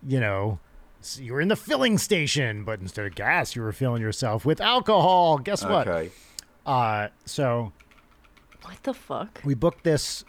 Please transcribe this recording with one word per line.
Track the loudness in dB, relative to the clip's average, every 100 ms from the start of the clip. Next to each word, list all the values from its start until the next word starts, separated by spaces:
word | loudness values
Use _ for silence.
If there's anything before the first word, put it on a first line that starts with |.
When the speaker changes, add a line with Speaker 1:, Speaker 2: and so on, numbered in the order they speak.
| -2
Speaker 1:
you | 0
know, | 0 0 -2 -4 -8 -20 -20 -20
s-, | -16 -14
you | -8
were | -2
in | 0
the | 0
filling | -2 0 2 2
station, | 2 0 2 0 0 -2
but | -6 -6
instead | -8 -6
of | -8
gas, | -4 0 0 0
you | -4
were | -6
filling | -2 -2 0
yourself | -2 -2 -2 0 0
with | 0
alcohol. | 2 0 4 4 6 6 6 2
Guess | 0 -4
what? | 0 0 2
Speaker 2:
Okay. | 0 -2 -10 -20 -20 -20 _
Speaker 1:
Uh, | -2 0 2 0 -4 _ -12
so | -2 0 0 -4 -10 -20 -20 _ _ _ _ _ -20
Speaker 3:
What | -20 -10
the | -8
fuck? | -8 -8 -8 -8 -8
Speaker 1:
we | -4
booked | 0 0 0
this. | 0 0 0 -8